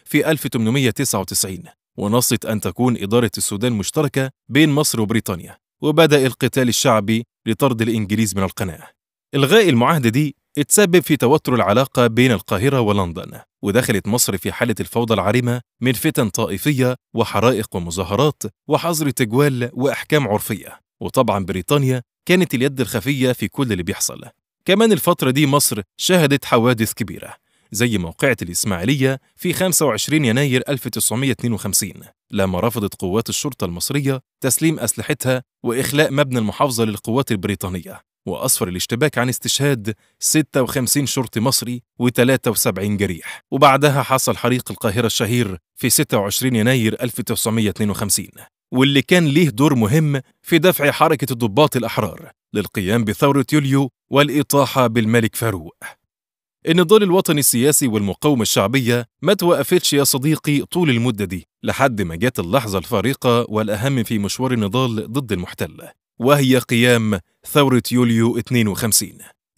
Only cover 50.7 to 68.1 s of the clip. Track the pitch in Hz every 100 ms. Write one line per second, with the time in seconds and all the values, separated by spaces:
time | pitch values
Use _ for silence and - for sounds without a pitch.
50.7 | - 143 - 160 151 135 123 117 104 151
51.7 | 127 110 - 104 80 - _ _ 104 92
52.7 | - 90 117 107 101 147 139 127 151 139
53.7 | 139 131 - _ 131 147 143 139 143 131
54.7 | 139 120 117 110 117 113 - 113 95 80
55.7 | - - - _ _ _ _ _ _ -
56.7 | 165 170 214 202 180 180 147 131 117 135
57.7 | 143 135 107 101 90 151 135 101 123 101
58.7 | 135 117 120 120 _ 147 202 170 143 135
59.7 | 180 - 143 135 139 143 151 - 143 -
60.7 | 175 165 117 120 104 98 90 - _ -
61.7 | - 135 107 87 82 120 - 87 127 110
62.7 | 95 85 110 110 135 127 120 113 107 107
63.7 | 104 131 135 107 110 101 - 127 123 101
64.7 | 120 131 110 - 139 123 92 90 - 80
65.7 | 76 - _ _ - 123 143 131 127 -
66.7 | 117 120 120 110 98 - _ - 147 139
67.7 | 123 - 123 120